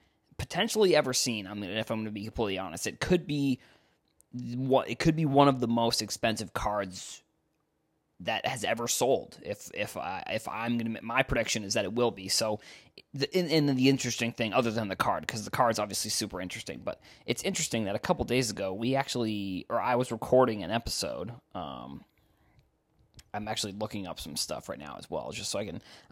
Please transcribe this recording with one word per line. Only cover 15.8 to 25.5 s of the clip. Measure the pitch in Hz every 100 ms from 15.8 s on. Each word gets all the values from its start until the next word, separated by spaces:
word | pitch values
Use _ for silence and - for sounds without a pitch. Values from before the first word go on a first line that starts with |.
obviously | 107 95 107
super | - 107 92
interesting, | 92 117 - 64
but | - - - - -
it's | 123
interesting | - 185 156 113 101
that | 104
a |
couple | - 151
days | 120 123 117
ago, | 95 95
we | 95 117
actually, | 135 135 123 113 104 98 92 -
or | 117
I | 110 123
was | 127
recording | 113 - 127 123 107
an | 87
episode. | 117 - - 85 60 98 120 _
Um, | 92 76 65 62 69 - _ _ _ _ _ _ _ _ _ _ - -
I'm | 104 107
actually | 110 104
looking | 98 107 104 90
up | 82
some | 80 -
stuff | - 71 -
right | -
now | 73 60
as | -
well, | 78 62
just | 107 -